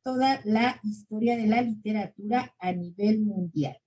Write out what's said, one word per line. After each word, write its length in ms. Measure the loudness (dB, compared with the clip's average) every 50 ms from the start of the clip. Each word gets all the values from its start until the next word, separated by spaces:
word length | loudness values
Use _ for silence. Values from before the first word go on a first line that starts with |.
toda 400 | -6 -4 0 2 2 2 2 2 0
la 340 | 0 2 2 2 2 0 -2 -6
historia 540 | -8 -8 -8 -10 -10 -4 -2 0 2 2 2
de 80 | 2
la 160 | 2 2 2
literatura 920 | 2 0 -2 -4 -4 -4 -2 -2 -4 -6 -8 -10 -4 -2 0 0 -2 -2 _ -8
a 140 | -4 -4
nivel 480 | -4 -4 -6 -8 -6 0 2 2 4 4
mundial, 580 | 2 0 0 -2 -4 -4 -2 -2 -2 -2 -4 -10 _